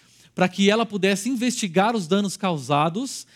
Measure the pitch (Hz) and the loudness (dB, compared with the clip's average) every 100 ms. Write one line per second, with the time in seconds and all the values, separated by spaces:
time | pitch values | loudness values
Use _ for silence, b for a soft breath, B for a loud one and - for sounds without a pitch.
0 | b b b - 180 180 196 214 226 208 | b b b -2 0 2 2 2 0 0
1 | 185 196 233 262 240 240 208 165 202 233 | 0 0 -2 -2 -2 -2 -2 2 2 2
2 | 160 196 202 - 196 160 123 143 156 170 | 0 0 0 -2 -2 -2 0 2 2 -2
3 | 262 - - | -8 -10 -16